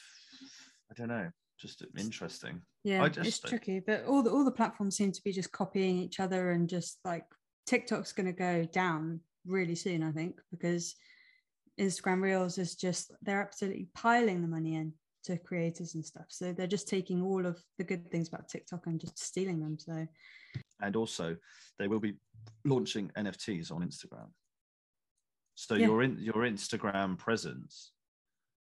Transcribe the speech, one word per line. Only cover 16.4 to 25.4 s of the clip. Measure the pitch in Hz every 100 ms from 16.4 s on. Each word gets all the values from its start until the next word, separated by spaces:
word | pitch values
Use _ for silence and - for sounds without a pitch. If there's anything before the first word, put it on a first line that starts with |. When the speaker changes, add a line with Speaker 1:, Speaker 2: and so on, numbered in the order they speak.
| 180
Speaker 2:
they're | 175 180
just | 208 -
taking | 196 185 180
all | 185 190 180
of | 170 - -
the |
good | 175 185 170
things | 170 165
about | - -
TikTok | - - 175 170
and | 165
just | 170 -
stealing | - 185 190 165
them. | 156 156
So, | - 160 160 - - - - - - -
Speaker 1:
and | 101 110
also | 113 - 82 82 - - - -
they | 101
will | 107
be | 104 - _ - - - 143
launching | 131 - 110 95 -
N | 101
F | 90
Ts | - 90 82
on | 82 87
Instagram. | - - - 55 - _ _ _ _ _ _ _ _ _ _